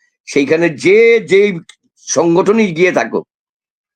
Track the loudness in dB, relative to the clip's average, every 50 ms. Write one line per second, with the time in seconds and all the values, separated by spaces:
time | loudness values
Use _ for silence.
0 | _ _ _ _ _ -6 -2 -2 0 0 0 0 0 -2 -4 -2 0 2 4 4
1 | 4 4 2 0 0 0 2 2 2 0 -2 -6 -12 _ _ _ _ _ _ _
2 | _ -6 -4 -2 0 0 2 2 2 2 0 0 0 -2 -2 -2 -2 -2 -2 -2
3 | -4 -4 -6 -8 -8 _ _ _ _ _ _ _ _ _ _ _ _ _ _